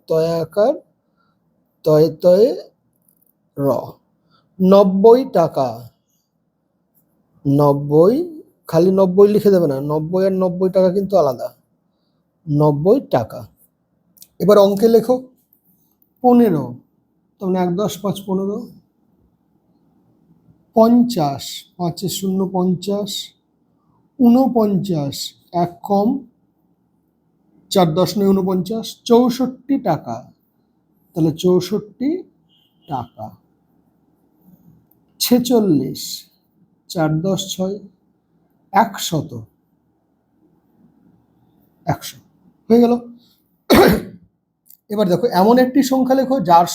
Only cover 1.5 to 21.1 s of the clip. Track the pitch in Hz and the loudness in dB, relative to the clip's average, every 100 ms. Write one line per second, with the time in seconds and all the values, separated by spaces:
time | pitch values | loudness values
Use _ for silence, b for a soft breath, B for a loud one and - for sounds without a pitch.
1.5 | _ _ _ 160 151 160 156 180 185 240 | _ _ _ 0 2 2 2 2 4 2
2.5 | 359 - _ _ _ _ _ _ _ _ | 0 -12 _ _ _ _ _ _ _ _
3.5 | - 139 - 123 - _ _ _ _ _ | -6 -4 -2 -6 -18 _ _ _ _ _
4.5 | - 185 196 196 190 220 247 262 196 160 | -2 2 4 4 4 4 4 2 -2 -2
5.5 | - 127 113 120 _ _ _ _ _ _ | -2 -4 -6 -16 _ _ _ _ _ _
6.5 | _ _ _ _ _ _ _ _ _ 143 | _ _ _ _ _ _ _ _ _ -2
7.5 | 139 147 143 143 147 175 262 359 - - | 2 2 2 2 4 4 2 -4 -12 -20
8.5 | _ - 160 180 190 190 180 202 208 208 | _ -4 0 2 2 2 4 4 4 2
9.5 | 190 165 135 147 156 156 185 190 190 185 | 2 0 -2 -4 -4 -4 -2 -2 0 -2
10.5 | 175 185 190 185 185 190 196 147 123 - | -2 -2 0 0 0 0 0 0 -2 -10
11.5 | - _ _ _ _ _ _ _ _ 165 | -14 _ _ _ _ _ _ _ _ -4
12.5 | 147 151 143 165 262 - 127 113 - - | 0 2 0 0 0 0 -4 -4 -12 -18
13.5 | _ _ _ _ _ _ _ - _ 175 | _ _ _ _ _ _ _ -20 _ 4
14.5 | 202 196 202 226 226 226 254 262 _ _ | 6 4 2 2 2 2 -4 -4 _ _
15.5 | _ _ _ _ _ _ _ 247 240 226 | _ _ _ _ _ _ _ 2 4 4
16.5 | 160 127 120 _ _ _ _ _ _ 190 | 0 -6 -14 _ _ _ _ _ _ -4
17.5 | 185 180 175 208 - 202 196 - 190 196 | -2 -2 -2 -4 -4 -6 -8 -6 -6 -4
18.5 | 214 247 - _ _ _ _ _ _ _ | -8 -12 -20 _ _ _ _ _ _ _
19.5 | _ _ _ _ _ _ _ _ _ _ | _ _ _ _ _ _ _ _ _ _
20.5 | _ _ 233 226 240 240 | _ _ 2 4 4 2